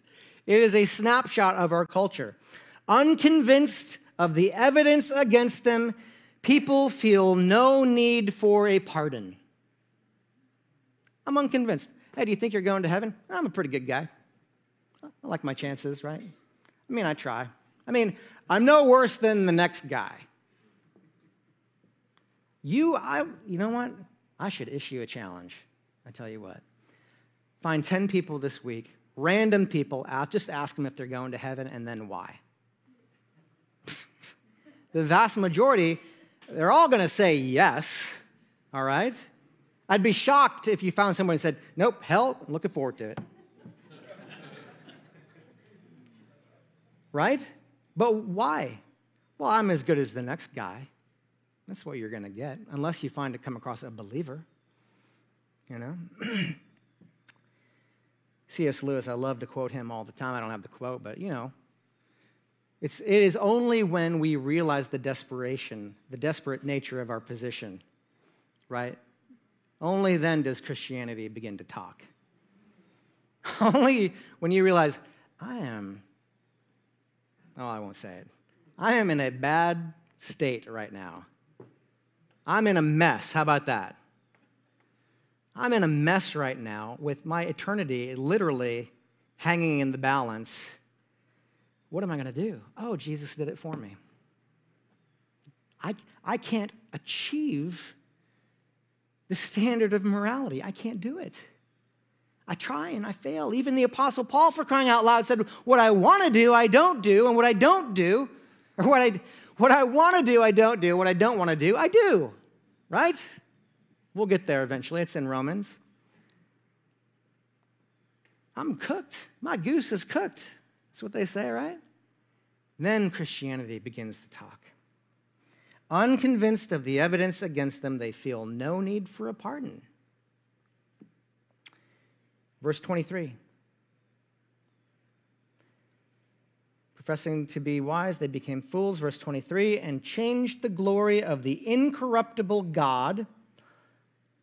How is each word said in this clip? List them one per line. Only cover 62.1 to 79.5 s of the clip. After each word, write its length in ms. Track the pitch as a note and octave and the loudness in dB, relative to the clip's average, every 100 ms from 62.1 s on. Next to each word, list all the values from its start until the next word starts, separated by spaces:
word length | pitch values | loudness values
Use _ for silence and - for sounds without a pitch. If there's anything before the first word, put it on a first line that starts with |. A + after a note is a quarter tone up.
| _ _ _ _ _ _ _ | _ _ _ _ _ _ _
it's, 220 | D3 - | -10 -10
it 80 | - | 0
is 260 | G3+ G3 E3+ | 4 4 2
only 480 | G3+ A#3 A#3+ A3+ | 0 2 2 0
when 360 | G3+ F3 E3 E3 | 0 0 -2 0
we 180 | D#3 D3+ | 0 -2
realize 500 | C3 D#3+ D#3+ C#3+ C3+ | -2 -2 0 -2 -4
the 100 | C#3 | -8
desperation, 960 | C3 C3 - B2+ B2 C3 - A2 G2+ G#2 _ | -6 -8 -10 -10 -8 -8 -10 -14 -16 -18 _
the 60 | B2+ | -8
desperate 480 | D3 D3+ - C3 | -6 -6 -8 -8
nature 380 | C#3 C#3 C3+ B2+ | -6 -6 -6 -10
of 80 | A#2+ | -8
our 100 | A2+ | -10
position, 640 | A2+ A#2+ B2 A2+ A2 F#2 _ _ _ _ _ _ _ _ _ | -10 -12 -10 -10 -14 -16 _ _ _ _ _ _ _ _ _
right? 280 | B2 B2 - _ _ _ _ _ _ _ _ | -10 -10 -12 _ _ _ _ _ _ _ _
Only 340 | D#3+ G3 G3 F3 | -4 0 0 2
then 260 | D#3+ D#3 | 0 0
does 200 | C3+ B2 | -2 -6
Christianity 640 | - C#3 - B2+ A#2+ A2+ A2 | -10 -12 -10 -10 -10 -12 -12
begin 300 | A2 A2 G2 | -12 -14 -14
to 80 | F2+ | -14
talk. 360 | - F#2 - - _ _ _ _ _ _ _ _ _ _ _ _ _ | -16 -16 -20 -20 _ _ _ _ _ _ _ _ _ _ _ _ _
<laughs> 160 | - - | -16 0
Only 540 | A3 A3 D4+ B3+ G3 - - _ | 2 4 4 4 -2 -4 -20 _
when 120 | E3+ | 0
you 120 | F#3 | 2
realize, 340 | F#3+ F3 D#3 C#3 - _ _ _ | 4 4 2 -2 -16 _ _ _
"I 180 | - A#3 | -12 -10
am," 440 | C#3 A2 G2 G2 _ _ _ _ _ _ _ _ _ _ _ _ _ _ _ - | -10 -10 -12 -16 _ _ _ _ _ _ _ _ _ _ _ _ _ _ _ -14
oh, 100 | B2 | -10
I 120 | A2 | -10
won't 160 | G#2 G2+ | -12 -14
say 200 | G#2+ F2+ | -16 -18
it. 120 | - _ _ _ _ - | -20 _ _ _ _ -4
"I 160 | F3 A#3+ | 2 2
am 160 | G3+ | 2
in 80 | D3+ | 0
a 100 | C3+ | -2
bad 640 | B2+ C#3+ | -2 0